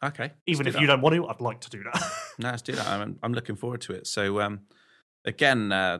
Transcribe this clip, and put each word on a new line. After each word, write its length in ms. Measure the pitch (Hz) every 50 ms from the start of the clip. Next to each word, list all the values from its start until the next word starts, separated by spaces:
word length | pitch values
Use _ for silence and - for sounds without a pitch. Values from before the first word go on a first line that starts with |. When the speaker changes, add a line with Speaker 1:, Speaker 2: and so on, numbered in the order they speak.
| 135
Speaker 1:
Okay, 200 | 143 147 - 120
let's 100 | 151 - _ _
Speaker 2:
Even 180 | 175 165 143 139
Speaker 1:
do 40 | 131
Speaker 2:
if 60 | 120
Speaker 1:
that. 60 | 135
Speaker 2:
you 60 | 151
don't 140 | 139 139 131
want 160 | 127 156 160
to, 100 | 170 170
I'd 140 | - 165 -
like 200 | 123 117 110 117 -
to 80 | -
do 120 | - 101 104
that. 180 | 117 127 - 679 640
<laughs> 40 | 640 659 640 - - -
Speaker 1:
No, 100 | 113 123
let's 120 | 120 117 -
do 80 | - -
that. 140 | - 107
I'm, 320 | 101 98 101 104 - - -
I'm 120 | - 113 120
looking 220 | 110 113 - 104
forward 240 | 98 - 120 123 -
to 140 | - - 95
it. 120 | 92 -
So, 340 | - - 107 101 98 101 101
um, 200 | 104 104 104 101 - _ _ _ _ _ _ _ _ _ _ _ _
again, 480 | 113 104 - 151 139 131 117 107 101 98
uh, 260 | 95 95 92 87 87